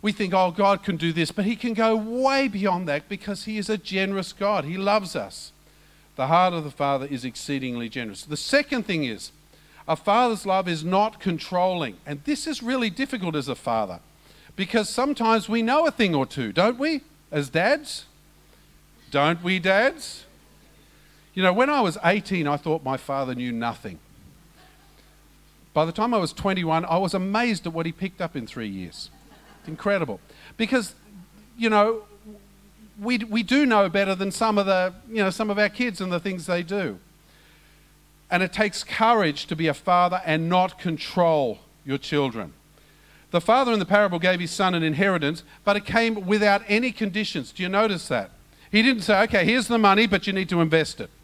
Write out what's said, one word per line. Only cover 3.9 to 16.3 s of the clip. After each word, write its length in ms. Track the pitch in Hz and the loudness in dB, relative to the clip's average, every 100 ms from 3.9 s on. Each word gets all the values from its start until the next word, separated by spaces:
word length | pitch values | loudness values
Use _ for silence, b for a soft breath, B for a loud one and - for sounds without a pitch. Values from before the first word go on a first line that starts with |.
| 190 196 196 180 | -4 -2 -2 -6
God. 320 | - 202 202 | -4 0 0
He 140 | 143 180 | -2 -4
loves 360 | 196 214 185 | 0 0 0
us. 380 | 139 98 - - _ b b b b b - | -8 -8 -10 -18 _ b b b b b -6
The 120 | 131 | 2
heart 260 | 165 185 | 4 4
of 100 | 175 | 0
the 60 | 147 | -6
Father 360 | - 139 139 139 | -4 0 0 -2
is 180 | 135 | -6
exceedingly 640 | 123 - - 143 131 120 117 | -8 -10 -6 -4 -4 -6 -6
generous. 340 | 131 113 98 | -8 -8 -12
The 140 | - 147 | -10 -10
second 480 | - 277 294 262 | 0 0 0 -6
thing 200 | - 170 | -4 -4
is, 280 | 135 104 - _ _ b b b - | -4 -8 -14 _ _ b b b -6
a 80 | 160 | -4
father's 500 | - 214 247 220 196 | 2 2 2 0 0
love 220 | 190 180 | 0 0
is 160 | 165 | -4
not 340 | 160 190 214 - | 0 2 0 -2
controlling. 760 | 196 165 - 180 185 180 135 95 - | -4 -4 -4 0 0 0 -4 -8 -12
And 160 | 143 | -10
this 220 | 147 294 - | -4 -4 -4
is 160 | 294 | -6
really 280 | 233 262 226 | -4 -2 -2
difficult 440 | 170 269 240 180 | -4 -6 -4 -4
as 140 | 151 131 | -4 -4
a 80 | 120 | -6
father 420 | - 113 101 85 _ _ b b b | -2 -2 -2 -8 _ _ b b b
because 340 | - 190 226 208 | -8 0 0 0
sometimes 600 | - 269 294 226 226 196 | -2 -2 0 2 2 2
we 140 | 226 | 0
know 220 | 226 285 320 | 2 2 2
a 40 | |
thing 240 | - 208 | 2 0
or 120 | 151 | 2
two, 260 | 131 | -2